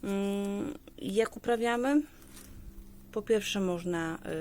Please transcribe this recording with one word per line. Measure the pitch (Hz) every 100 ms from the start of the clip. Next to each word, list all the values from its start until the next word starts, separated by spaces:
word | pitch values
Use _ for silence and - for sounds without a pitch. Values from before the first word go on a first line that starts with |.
Mm, | 202 196 196 202 202 202 208 - - -
jak | - 196 226 -
uprawiamy? | - 233 233 240 254 294 302 - - - - - - - - - -
Po | -
pierwsze | 208 220 202 208
można, | 190 175 175 170 165 165 - 160